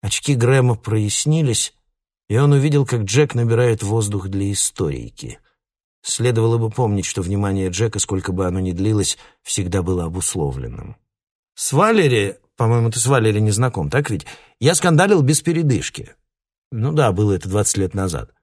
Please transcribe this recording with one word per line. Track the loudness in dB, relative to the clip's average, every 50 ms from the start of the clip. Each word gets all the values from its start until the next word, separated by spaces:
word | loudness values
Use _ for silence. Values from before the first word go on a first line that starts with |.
| -6
Очки | -6 -6 -6 -2 -2 0
Грэма | 2 2 4 4 4 4 2 0
прояснились, | -2 _ -2 -2 0 0 0 -2 -2 0 0 0 2 2 0 0 -2 -2 -6 _ _ _ _ _ _ _ _ _ _ _ _
и | 0
он | 2 4 4 4
увидел, | 4 4 4 2 2 2
как | 2 -2 -2 -2
Джек | 0 2 2 2 2 2
набирает | -2 0 2 2 2 2 2 0 0 -2
воздух | -2 0 0 0 -2 -4 -6 -6 -6
для | -4 -4 -4 -2 -2
историйки. | -2 -4 -4 -2 -4 -4 -4 -4 -6 -10 -14 _ -16 -14 -14 -16 -16 _ _ _ _ _ _ _ _ _ _ _ _ _
Следовало | -8 -4 -2 0 0 2 2 2 2 2 0
бы | -2 -2
помнить, | -2 -2 0 0 0 -2 -2
что | -4 -4 -4 -4
внимание | -2 -2 -2 0 0 -2 -2 -2 -4
Джека, | -2 -2 -2 -2 -2 -4
сколько | -4 -4 -4 -4 -4 -4 -4
бы | -2 -2
оно | -2 -2 -2
ни | -2 -4 -2
длилось, | -2 0 0 2 0 0 -2 -4 -8 -10 -20 _ _ _
всегда | -8 -6 -6 -4 -2 -2 -2 0
было | 0 -2 -2 -2
обусловленным. | -4 -6 -4 -6 -4 -4 -2 -4 -4 -4 -6 -8 -10 -10 -12 -14 -16 -16 _ _ _ _ _ _ _ _ _ _ _ _
С | -8 -6 -2 2
Валери, | 4 4 4 4 4 4 4 4 2 0 0 -4 _ _ _ _
по-моему, | _ 2 2 2 2 2 0
ты | 0 -2
с | 0
Валери | 2 2 2 4 2 2 2
не | 2 2 2
знаком, | 2 0 -2 -2 -2 -4 -2
так | 0 -2 -2 -2
ведь? | -4 -8 -8 -10 -20 -20 -20 _ _ _
Я | 0 2 2
скандалил | 4 2 4 4 4 6 6 4 4 4
без | 2 2 0
передышки. | 0 0 -2 0 2 2 0 0 -2 -6 _ -12 -16 -16 -20 _ _ _ _ _ _ _ _ _ _ _ -6
Ну | -4 -4 -2 0
да, | 2 2 2 2
было | 2 2 2 0
это | 0 -2 -2
двадцать | -2 0 0 0 0 -2
лет | -2 -2 -2
назад. | -4 -4 -4 -4 -6 -8 -10 _ _